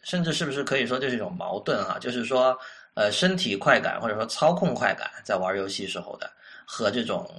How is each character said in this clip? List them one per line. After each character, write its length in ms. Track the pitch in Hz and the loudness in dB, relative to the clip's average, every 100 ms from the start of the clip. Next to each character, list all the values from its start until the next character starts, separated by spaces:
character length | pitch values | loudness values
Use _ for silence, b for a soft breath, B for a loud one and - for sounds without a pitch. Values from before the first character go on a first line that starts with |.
甚 200 | - 180 | -4 0
至 120 | 165 | 0
是 100 | 147 | 0
不 80 | 151 | -2
是 100 | 139 | -2
可 140 | 135 135 | 0 0
以 80 | |
说 140 | 117 127 | 2 0
这 100 | 139 | 0
是 80 | 120 | -2
一 20 | |
种 160 | 90 | -2
矛 240 | 90 87 98 | -6 -4 -4
盾 180 | 160 113 92 | 0 0 -2
啊？ 120 | - | -4
就 120 | 123 | -4
是 160 | 120 113 | -4 0
说， 280 | 127 131 127 B B B | 4 4 2 B B B
呃， 180 | - 104 | 0 2
身 240 | 104 185 | 4 2
体 220 | 185 113 98 | 2 0 0
快 240 | 147 117 | 4 4
感 180 | 95 - | 4 -2
或 80 | 113 | -2
者 80 | |
说 120 | 107 113 | -2 -4
操 260 | - 156 | 2 4
控 220 | 180 165 | 4 2
快 200 | 117 98 | 2 0
感， 140 | - - - | 0 -6 -8
在 140 | - 95 | -2 0
玩 100 | 92 | 0
儿 80 | 98 | 0
游 100 | 98 | -2
戏 200 | 101 95 | -4 -6
时 120 | 92 | -8
候 160 | - - | -10 -10
的， 120 | - - B B B | -12 -14 B B B
和 240 | - 107 | -2 0
这 120 | 120 | 0
种 240 | 113 92 - | -2 -4 -6